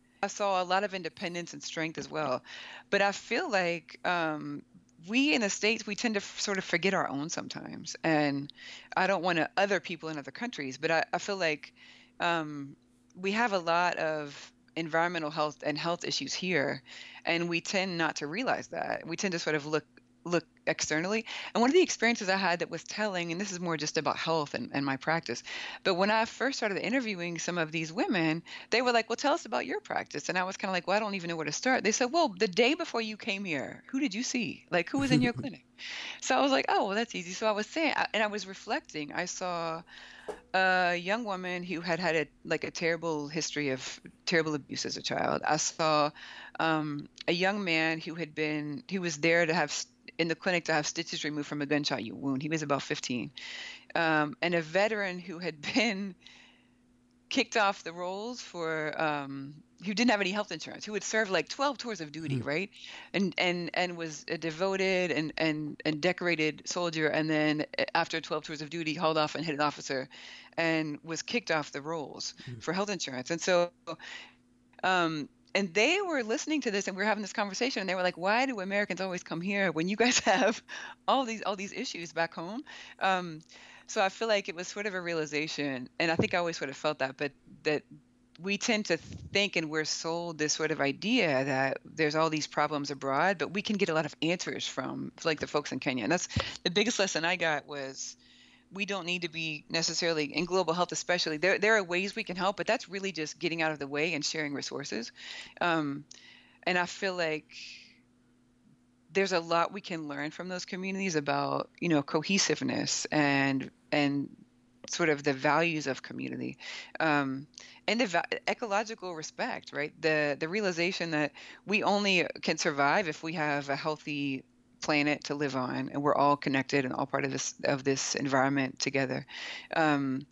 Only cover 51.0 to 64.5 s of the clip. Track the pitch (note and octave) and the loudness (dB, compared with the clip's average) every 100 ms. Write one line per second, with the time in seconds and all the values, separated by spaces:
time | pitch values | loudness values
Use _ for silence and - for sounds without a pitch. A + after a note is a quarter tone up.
51 | E3+ E3+ D3+ D3 C#3+ D3 C#3+ D3 D3 C3+ | -6 -6 -4 -4 -4 -4 0 2 2 -2
52 | G#2+ - C#3 C3 D3 D#3+ D3+ C#3 - D3 | -4 -6 -2 -2 0 -2 0 0 0 -4
53 | - B2 - - - - - - - - | -2 -4 -4 -8 -12 -12 -12 -14 -4 2
54 | E3 D#3 D3+ - E3+ E3+ D#3 F3 G#3 A3 | 4 4 2 0 2 2 2 4 4 2
55 | G3 F3+ F3 E3 F3 D#3 D3 - A3 G3 | -2 -4 -8 -8 -6 -6 -2 2 2 2
56 | G2+ F2 - - - _ _ _ _ _ | -4 -10 -18 -20 -20 _ _ _ _ _
57 | _ _ - - A3 A#3 G3+ G3 - E3+ | _ _ -4 0 2 4 4 2 -6 -8
58 | F3+ G3 A3 B3 - F3 D#3+ D#3 D3+ - | -6 -6 -8 -10 -10 -6 -2 -2 -2 0
59 | D#3 D3 C#3 C#3 C#3 D3 - - E3+ G3+ | 0 0 -4 -8 -10 -14 -20 -10 -4 2
60 | A#3+ G#3 F#3+ G#3 G3+ D#3+ - - - G#3 | 4 4 2 0 -2 -6 -8 -12 -8 -6
61 | - A3 G#3+ F#3 - - C#4 A#3+ B3 G3+ | -2 0 2 2 0 0 0 0 -6 -8
62 | D#3 C#3+ D#3+ C3+ A#2 D3+ F#3+ - - - | -8 -6 -4 -2 0 -2 -4 -8 -16 -16
63 | - E3 G3 - F3+ F3 E3+ - F3+ E3+ | -6 0 0 2 2 0 -2 -2 -2 -2
64 | E3 D3 - E3 E3 | -8 -8 -6 -4 -4